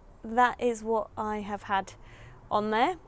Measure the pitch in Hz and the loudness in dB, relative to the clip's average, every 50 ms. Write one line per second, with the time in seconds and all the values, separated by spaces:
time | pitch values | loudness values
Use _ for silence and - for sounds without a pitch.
0 | - - - - - 220 226 240 247 233 - - 247 247 233 214 214 220 226 214 | -20 -20 -18 -14 -8 -2 4 4 4 4 4 2 0 0 0 0 -2 0 0 0
1 | - - - 226 214 214 214 208 202 202 208 196 - - 202 196 190 - - - | -2 -4 -6 -6 -4 -4 -4 -4 -4 -6 -6 -6 -4 0 0 0 0 -2 -8 -18
2 | - - - - - - - - - - - 208 214 214 214 220 254 349 370 339 | -18 -20 -18 -18 -18 -18 -18 -14 -6 0 0 2 2 2 4 4 4 2 2 -2
3 | - | -8